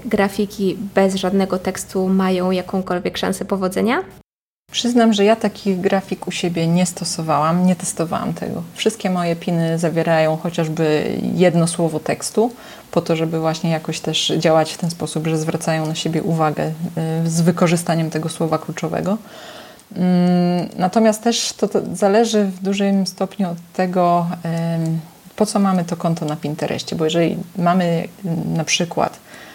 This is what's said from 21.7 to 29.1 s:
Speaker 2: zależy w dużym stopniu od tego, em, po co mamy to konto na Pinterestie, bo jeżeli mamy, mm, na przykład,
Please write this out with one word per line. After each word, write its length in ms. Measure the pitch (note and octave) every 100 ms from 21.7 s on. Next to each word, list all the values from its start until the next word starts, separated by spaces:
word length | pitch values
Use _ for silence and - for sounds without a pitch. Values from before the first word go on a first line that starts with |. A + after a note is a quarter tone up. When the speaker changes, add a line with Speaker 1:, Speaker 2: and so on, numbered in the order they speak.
| G3+ G3+
Speaker 2:
zależy 520 | F3 G3+ G#3 A3+ G#3+ G3
w 180 | F#3
dużym 440 | F#3+ G3 G3 G3 F#3+
stopniu 420 | - F#3+ - F3+
od 80 | E3+ -
tego, 540 | - F#3 F#3 F3 F3 F3 E3+
em, 560 | E3+ E3 E3 E3 E3 D#3+ - - - -
po 100 | G#3
co 140 | G#3
mamy 260 | G3 F#3 E3+
to 100 | E3+
konto 300 | E3+ E3 D3+
na 100 | D3+
Pinterestie, 600 | D3 D3+ D3 - - E3
bo 100 | D#3
jeżeli 320 | E3+ E3 E3+ - F#3+
mamy, 500 | F3 F#3 F3 E3 - - F#3+
mm, 280 | D#3+ E3 E3
na 60 |
przykład, 560 | D3+ - F3 - -